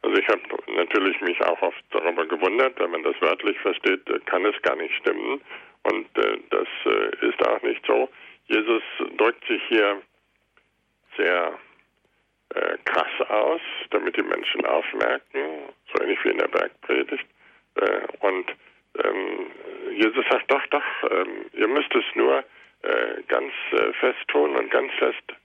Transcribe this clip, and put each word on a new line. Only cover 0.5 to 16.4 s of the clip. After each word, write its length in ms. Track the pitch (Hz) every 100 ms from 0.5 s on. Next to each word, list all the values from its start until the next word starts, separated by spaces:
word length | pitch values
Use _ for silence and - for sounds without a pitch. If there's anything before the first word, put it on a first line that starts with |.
| - -
natürlich 520 | 107 85 107 95 -
mich 200 | 95 87
auch 200 | 85 82
oft 220 | 87 - _
darüber 340 | - 82 85 80
gewundert, 540 | 82 92 110 131 -
wenn 120 | 87
man 120 | 82
das 120 | 76 -
wörtlich 360 | 78 80 104 -
versteht, 480 | 101 90 95 95 -
äh, 100 | - -
kann 200 | 90 101
es 140 | 101
gar 120 | - 67
nicht 180 | 82 -
stimmen. 460 | - - 101 139 - - - _
Und, 220 | - - - -
äh, 200 | 53 53 -
das, 180 | 50 50 - -
äh, 420 | 52 52 52 -
ist 200 | - 113
auch 140 | 113
nicht 220 | 120 - -
so. 220 | 117 131 - - - _
Jesus 360 | 110 110 113 - - - -
drückt 280 | 110 120 -
sich 140 | 110 -
hier 340 | 113 101 - - _ _ _ _ _ _ _ _ _ _ -
sehr, 400 | 87 90 82 - - _ _ _ _ _ _ _ _
äh, 240 | - 50 - -
krass 440 | - 78 - -
aus, 320 | 107 131 165 - - -
damit 260 | - 90 -
die 80 |
Menschen 420 | - 50 - - 58
aufmerken, 960 | 71 - 55 57 - _ 135 151 156 143 - -
so 120 | -
ähnlich 200 | - -
wie 60 | -
in 80 |
der 100 | -